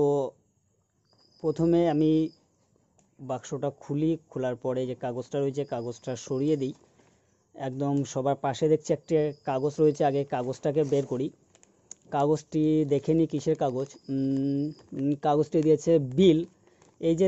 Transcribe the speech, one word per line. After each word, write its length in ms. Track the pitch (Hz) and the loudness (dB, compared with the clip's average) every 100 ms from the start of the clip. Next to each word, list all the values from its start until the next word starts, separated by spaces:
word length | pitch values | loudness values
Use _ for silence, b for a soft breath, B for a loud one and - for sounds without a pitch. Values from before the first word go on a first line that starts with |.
| 143 143 131 - _ _ _ _ _ _ _ _ _ _ | 2 2 -2 -10 _ _ _ _ _ _ _ _ _ _
প্রথমে 380 | 160 151 170 170 170 151 | -4 0 2 4 4 4
আমি 160 | 156 160 156 - _ _ _ _ _ _ _ - | 4 4 0 -6 _ _ _ _ _ _ _ -16
বাক্সটা 500 | 135 127 - 139 143 - | -8 -8 -8 -6 -6 -8
খুলি, 280 | - 143 160 156 - | -6 -2 0 -2 -6
খোলার 240 | 147 127 120 | -6 -4 -4
পরে 180 | 131 127 127 | -4 -4 -4
যে 60 | 120 | -6
কাগজটা 340 | 127 123 - 143 | -6 -8 -6 -4
রয়েছে 240 | 139 135 139 | -2 -4 -6
কাগজটা 380 | 123 117 117 - 120 - | -6 -6 -8 -8 -10 -6
সরিয়ে 280 | 131 147 147 | -2 0 0
দিই। 120 | 131 - b b b b b b _ - 135 | -2 -8 b b b b b b _ -12 -10
একদম 260 | 135 143 143 135 | -4 -2 -2 -2
সবার 240 | 135 135 139 139 | -4 -2 -2 -4
পাশে 200 | 123 156 | -2 2
দেখছি 160 | 156 - 147 | 2 0 -4
একটা 200 | - 160 151 147 - | 0 0 0 -4 -4
কাগজ 240 | 131 143 143 | -2 -2 2
রয়েছে, 200 | 156 143 147 | 2 4 0
আগে 120 | 139 139 | 0 -2
কাগজটাকে 480 | 127 123 131 156 147 143 | -4 -4 -4 -2 0 0
বের 140 | 143 131 | 0 0
করি। 160 | 123 147 - _ _ _ _ _ - - 143 | -4 -4 -8 _ _ _ _ _ -18 -6 -2
কাগজটি 480 | 147 151 - 160 156 156 147 | 0 0 -2 0 2 2 2
দেখে 180 | 139 156 160 | 0 2 2
নিই 100 | 156 | 2
কিসের 260 | 147 160 156 | 0 -2 0
কাগজ। 260 | 143 127 139 - - | -2 -2 -6 -10 -6
উম, 520 | 135 135 135 139 139 151 151 - 139 | -2 0 0 0 -2 -4 -8 -12 -4
উম, 140 | 143 143 151 | -2 -2 0
কাগজটি 320 | 147 151 165 156 | 0 2 2 4
দিয়েছে 260 | 147 165 160 131 131 | 2 4 2 2 4
বিল। 220 | 190 156 175 b b b b b | 6 4 0 b b b b b
এই 140 | 165 | -2
যে 80 | 165 | 2